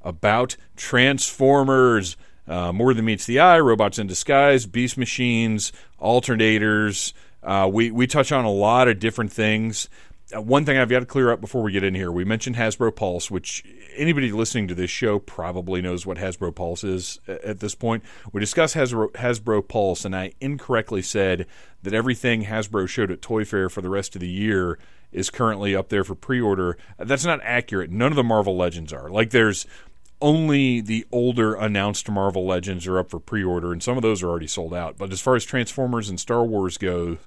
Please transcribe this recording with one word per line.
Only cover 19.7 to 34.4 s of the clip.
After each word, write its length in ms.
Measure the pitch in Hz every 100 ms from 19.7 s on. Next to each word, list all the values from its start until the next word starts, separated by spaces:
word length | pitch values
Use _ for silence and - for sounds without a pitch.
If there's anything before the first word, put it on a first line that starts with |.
| 113 98 85
and 120 | 98 95
I 180 | 92 -
incorrectly 600 | 135 143 - 117 - 104
said 420 | - 104 95 90 90 - - -
that 100 | 98
everything 520 | 110 123 120 123 113 101
Hasbro 420 | 110 101 107 92
showed 240 | - 95
at 100 | 87
Toy 240 | - 110 104
Fair 240 | 101 92
for 120 | 104
the 80 | 90
rest 260 | 98 - 92
of 60 |
the 80 | 90
year 500 | 92 107 95 90 85 - - -
is 180 | 90 95
currently 460 | - 117 101 101 95
up 140 | -
there 140 | 101
for 120 | 95 92
pre-order. 600 | - 127 107 92 90 85 - -
Uh, 60 |
that's 220 | 110 135 170
not 140 | 156
accurate. 480 | 117 120 - 98 82
None 200 | 98 131
of 40 | 143
the 80 |
Marvel 340 | 117 110 98 90
Legends 340 | 90 85 76
are. 180 | 67 73
Like, 200 | 104 110
there's 380 | 123 110 98 - - - - - -
only 600 | 147 160 156 143 131 120
the 240 | 107 113 -
older 420 | 123 123 120 110
announced 560 | 101 107 101 104 101 -
Marvel 380 | 101 98 92 92
Legends 400 | 90 95 90 92
are 100 | 92
up 140 | 87
for 80 | 87
pre-order, 520 | - 107 92 87 87
and 120 | 85
some 120 | 120 127
of 60 |
those 220 | 113 98
are 60 | 90
already 180 | 85